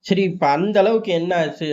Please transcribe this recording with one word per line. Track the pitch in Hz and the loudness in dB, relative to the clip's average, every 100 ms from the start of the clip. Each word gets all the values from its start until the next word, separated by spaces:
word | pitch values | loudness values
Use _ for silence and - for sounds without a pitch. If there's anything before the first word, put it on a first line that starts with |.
சரி, | - 190 | -2 0
இப்ப | 190 180 147 | 0 0 0
அந்த | 147 202 208 | 2 0 2
அளவுக்கு | 196 226 214 | 2 2 0
என்ன | 170 175 175 | -2 0 0
ஆச்சு | 156 - 156 | -2 -4 -4